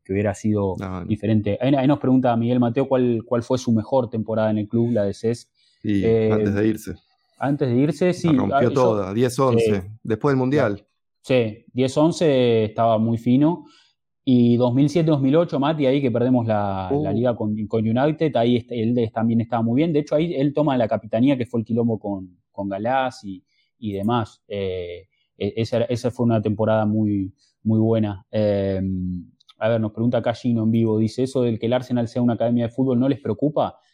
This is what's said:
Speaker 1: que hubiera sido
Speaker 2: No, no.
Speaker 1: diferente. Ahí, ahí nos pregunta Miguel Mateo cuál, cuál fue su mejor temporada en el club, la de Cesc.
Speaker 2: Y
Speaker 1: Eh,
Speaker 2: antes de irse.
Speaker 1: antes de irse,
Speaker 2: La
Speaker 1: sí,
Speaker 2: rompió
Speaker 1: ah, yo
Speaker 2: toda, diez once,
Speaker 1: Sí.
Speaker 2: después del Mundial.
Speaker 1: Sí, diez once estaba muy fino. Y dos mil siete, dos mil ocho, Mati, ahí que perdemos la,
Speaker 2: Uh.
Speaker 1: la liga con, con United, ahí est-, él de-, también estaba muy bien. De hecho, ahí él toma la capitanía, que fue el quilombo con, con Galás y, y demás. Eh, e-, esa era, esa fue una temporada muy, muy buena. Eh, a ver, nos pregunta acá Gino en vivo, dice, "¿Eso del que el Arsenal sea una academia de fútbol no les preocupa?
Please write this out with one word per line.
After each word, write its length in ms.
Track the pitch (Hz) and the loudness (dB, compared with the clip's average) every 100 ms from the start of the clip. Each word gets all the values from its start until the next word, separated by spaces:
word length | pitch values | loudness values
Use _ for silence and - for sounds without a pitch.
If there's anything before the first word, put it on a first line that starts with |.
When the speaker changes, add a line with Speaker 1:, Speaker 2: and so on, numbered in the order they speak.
Speaker 1:
que 80 | - | -6
hubiera 220 | 95 104 | -2 -2
sido 400 | 95 110 107 98 87 | -2 -2 0 -2 -4
Speaker 2:
No, 220 | 95 92 | -8 -8
no. 60 | 87 | -6
Speaker 1:
diferente. 500 | 107 104 110 104 101 | -4 0 0 0 -2
Ahí, 120 | 127 | 0
ahí 120 | 139 131 | 2 2
nos 140 | 143 | 0
pregunta 360 | 131 131 127 117 | 2 2 2 0
Miguel 240 | 117 123 | 0 0
Mateo 260 | 120 113 135 | 0 0 0
cuál, 360 | 131 123 117 | 0 0 -2
cuál 180 | 101 120 | -2 -4
fue 140 | 117 127 | -2 -2
su 160 | - | 0
mejor 380 | 113 104 135 117 | -2 0 -2 -2
temporada 400 | 113 107 110 110 | -6 -4 -2 0
en 80 | 107 | 0
el 100 | 104 | -2
club, 240 | 117 117 | -2 0
la 120 | 117 | 0
de 100 | 101 | -2
Cesc. 340 | 95 113 120 - _ _ _ | -2 -4 -4 -8 _ _ _
Speaker 2:
Y 220 | 110 101 | -2 0
Speaker 1:
Eh, 260 | 110 113 110 | 2 2 2
Speaker 2:
antes 220 | 107 104 | 2 2
de 120 | 101 110 | 2 0
irse. 280 | 107 - 87 _ _ _ _ | -2 -6 -14 _ _ _ _
Speaker 1:
antes 300 | 123 143 139 | -4 0 0
de 80 | 120 | 2
irse, 300 | 147 165 180 | 2 2 0
Speaker 2:
La 60 | |
Speaker 1:
sí, 140 | 175 175 | 0 2
Speaker 2:
rompió 280 | 139 117 135 | 2 2 2
Speaker 1:
ah, 60 | |
yo 80 | - | 2
Speaker 2:
toda, 420 | 131 127 110 95 | 4 2 2 -2
diez 240 | 104 127 123 | 0 0 2
once, 440 | 135 117 113 101 | 2 4 2 0
Speaker 1:
Sí. 60 | 92 107 | -4 -12
Speaker 2:
después 300 | - 110 147 | -4 -2 0
del 60 | 135 | 2
Mundial. 480 | 127 147 123 101 - _ _ _ | 2 2 0 -2 -10 _ _ _
Speaker 1:
Sí, 440 | - 127 113 107 - | 0 2 2 -4 -10
diez 220 | 123 127 151 | -2 0 2
once 640 | 156 170 165 135 123 113 | 2 2 2 4 4 2
estaba 320 | 107 110 117 110 | 0 0 2 2
muy 200 | 113 117 | 0 0
fino. 480 | 120 127 147 180 - _ _ _ _ _ | 2 4 4 0 -8 _ _ _ _ _
Y 320 | - 123 120 120 | 2 4 4 4
dos 180 | 123 | 2
mil 140 | 123 143 | 2 2
siete, 220 | 175 160 | 2 2
dos 100 | 147 | 2
mil 160 | 135 151 | 2 2
ocho, 240 | 170 147 | 0 0
Mati, 240 | 139 160 135 | -2 0 0
ahí 140 | 139 | 2
que 80 | 135 | 0
perdemos 360 | 113 120 127 113 | 0 2 2 2
la, 420 | 107 104 98 92 | 0 -2 -4 -4
Speaker 2:
Uh. 140 | 143 | -4
Speaker 1:
la 80 | 151 | -2
liga 240 | 107 123 117 | -2 -2 -2
con, 180 | 107 107 107 | -4 -4 -4
con 180 | 113 110 | -2 0
United, 480 | 117 143 156 160 123 | 2 0 0 -2 0
ahí 200 | 120 123 | 2 0
est-, 160 | - | -2
él 220 | 123 110 | -4 -2
de-, 160 | 123 113 | 0 -2
también 300 | - 113 117 | -2 0 0
estaba 200 | 117 120 | 0 0
muy 140 | 113 120 | 0 0
bien. 160 | 170 | 0
De 80 | 147 | 0
hecho, 140 | 151 202 | 0 -2
ahí 180 | 170 | -2
él 180 | 135 143 | 0 -2
toma 240 | 143 151 127 | 0 0 0
la 100 | 110 | 0
capitanía, 480 | 107 107 113 127 135 | -2 -4 0 2 2
que 80 | 117 | -2
fue 140 | 117 | -4
el 60 | 110 | -2
quilombo 320 | 113 117 110 | 0 0 -2
con, 380 | 104 98 92 90 _ | -4 -8 -10 -20 _
con 180 | - 101 | -10 -6
Galás 520 | 98 113 131 131 - | -4 -2 -2 -2 -6
y, 220 | 101 92 - _ _ _ | -12 -14 -16 _ _ _
y 140 | 113 | -8
demás. 500 | 98 101 120 110 - _ | -4 -2 -2 -2 -10 _
Eh, 580 | 101 98 92 87 87 92 _ _ _ | -6 -4 -4 -8 -12 -18 _ _ _
e-, 140 | 101 113 | -6 -4
esa 180 | 113 117 | -2 -2
era, 80 | |
esa 260 | 113 120 123 | -2 -2 -4
fue 140 | - 120 | -2 0
una 140 | 113 | 2
temporada 440 | 107 104 107 110 107 | 0 0 0 2 0
muy, 460 | 107 107 101 95 - _ _ | 0 0 -2 -4 -10 _ _
muy 160 | 110 110 | 0 2
buena. 440 | 110 113 107 98 - | 2 2 0 -4 -6
Eh, 480 | 107 107 101 98 95 95 92 90 90 85 _ _ _ | -2 0 0 0 -2 -2 -4 -4 -6 -10 _ _ _
a 100 | 107 | -2
ver, 120 | 117 | 0
nos 120 | 110 | -2
pregunta 260 | 107 117 120 | -2 0 0
acá 140 | 123 | -2
Gino 280 | 117 127 117 | -2 -2 0
en 60 | 110 | 0
vivo, 260 | 113 113 107 | 2 2 2
dice, 240 | 110 - | 0 -2
"¿Eso 200 | 131 135 | -2 0
del 160 | 120 113 | 0 -2
que 80 | 113 | -2
el 80 | |
Arsenal 340 | 123 123 123 117 | -2 -2 -2 -2
sea 140 | - | 0
una 100 | 120 | 0
academia 300 | 113 113 120 | 0 0 0
de 80 | 117 | -2
fútbol 260 | 117 131 123 | -2 0 2
no 100 | 131 | 0
les 120 | 139 | -2
preocupa? 580 | - 104 143 151 120 - _ | -4 -2 -2 -2 -4 -6 _